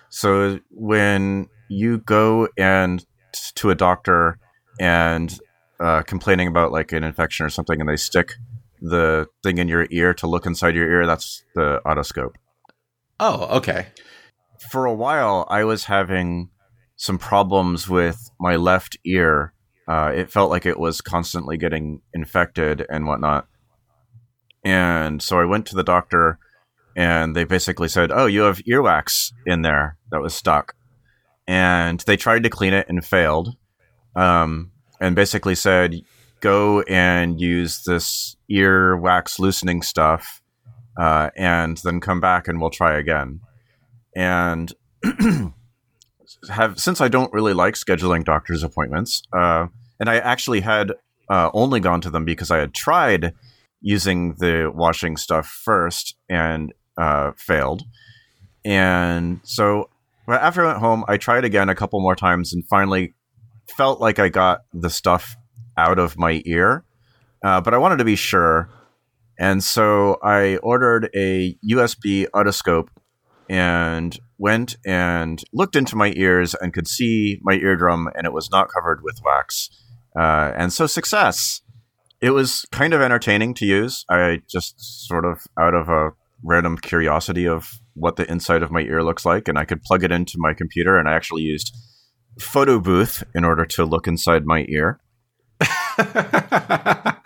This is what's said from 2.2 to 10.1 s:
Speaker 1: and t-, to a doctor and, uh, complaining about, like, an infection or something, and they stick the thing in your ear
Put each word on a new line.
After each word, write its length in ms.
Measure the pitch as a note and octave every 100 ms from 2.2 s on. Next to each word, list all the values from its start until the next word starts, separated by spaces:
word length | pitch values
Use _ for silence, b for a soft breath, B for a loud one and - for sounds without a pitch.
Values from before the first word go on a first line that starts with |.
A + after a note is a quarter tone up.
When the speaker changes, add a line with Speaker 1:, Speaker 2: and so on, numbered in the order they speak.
| A2 A2+ A2 -
Speaker 1:
and 440 | F#2+ F#2+ F#2 F2+ - _ _
t-, 180 | - - -
to 140 | G#2
a 60 | F2
doctor 640 | F2+ F2+ - F2 E2+ E2 _ _ _ -
and, 580 | F2+ E2+ E2 E2 E2 - _ _ _ -
uh, 200 | E2+ D#2+
complaining 440 | - F#2 - F#2 F2+
about, 240 | E2+ E2
like, 220 | D2+ D#2
an 100 | D#2+
infection 420 | D#2 D#2 E2 - D#2
or 40 |
something, 300 | - E2 D#2
and 80 | D2+
they 80 | D2+
stick 380 | - F2+ E2+ - - - _ -
the 460 | E2 F2 D#2+ D#2 D#2 _
thing 140 | G2 F2
in 100 | F2
your 180 | E2+ E2+
ear 220 | E2+ F2